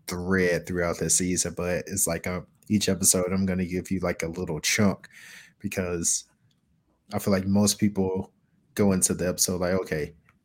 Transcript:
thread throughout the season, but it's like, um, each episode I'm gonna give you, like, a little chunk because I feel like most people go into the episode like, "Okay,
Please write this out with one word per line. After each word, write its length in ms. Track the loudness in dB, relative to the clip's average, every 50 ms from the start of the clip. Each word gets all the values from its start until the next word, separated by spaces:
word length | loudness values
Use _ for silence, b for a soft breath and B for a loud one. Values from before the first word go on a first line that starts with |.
| _ -8
thread 580 | -8 -6 -2 0 2 2 4 2 2 0 -2
throughout 320 | -4 -4 -2 -2 -2 -2 -2
the 100 | 0 0
season, 440 | 0 0 2 0 0 -2 -2 -4 -4
but 280 | -4 -4 -2 -2 -4 -4 -6
it's 200 | -4 -4 -2 -2
like, 200 | -2 -4 -4 -6
um, 200 | -6 -6 -8 -12 _ _ _ 0
each 220 | 0 2 2 2
episode 420 | 0 2 2 2 2 2 2 0
I'm 140 | 0 0 0
gonna 200 | 0 0 -2 -2
give 260 | -2 -4 -6 -4 -2
you, 80 | -4 -2
like, 240 | -2 -2 -2 -2 -4
a 40 | -6
little 320 | -4 -6 -6 -4 -6 -4
chunk 480 | -2 -2 2 4 4 4 4 0 -6 b b b b b b b b b b _
because 640 | -8 -6 -4 -2 -2 -2 -2 -2 0 -2 -2 -2 -4 -10 _ _ _ _ _ _ _ _ _ _ _ _ _ _ _ _ -8
I 60 | -4
feel 120 | 0 2 2
like 120 | 2 2
most 320 | 2 4 4 4 4 4 2
people 520 | 2 0 2 2 0 0 0 -2 -6 -6 _ _ _ _ _ _ _ _ _
go 180 | 2 4 4
into 220 | 4 4 2 0 0
the 140 | 0 0 -2
episode 340 | 0 0 0 0 0 -2
like, 120 | 0 0 0
"Okay, 400 | 0 -2 -2 -4 -4 -4 -6 -8 -16 _ _ _ _